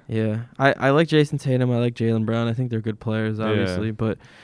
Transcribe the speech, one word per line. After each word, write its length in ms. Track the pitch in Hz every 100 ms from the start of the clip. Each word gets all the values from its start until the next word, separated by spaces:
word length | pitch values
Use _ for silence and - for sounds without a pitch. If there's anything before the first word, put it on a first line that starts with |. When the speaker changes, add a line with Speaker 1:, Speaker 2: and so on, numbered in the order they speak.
| -
Speaker 1:
Yeah, 320 | 113 110 110 120 -
I, 140 | 135
I 180 | - 135
like 160 | 143 165
Jason 300 | 156 143 147
Tatum. 320 | 139 127 123
I 80 | 120
like 160 | 120
Jaylen 320 | 117 113 113 110
Brown. 220 | 113 117
I 40 |
think 160 | 117 127
they're 100 | 113
good 180 | 110 104
players, 380 | 113 110 110 107
Speaker 2:
Yeah. 80 | 110
Speaker 1:
obviously, 460 | 107 92 90 110
but, 260 | 110 110 - - -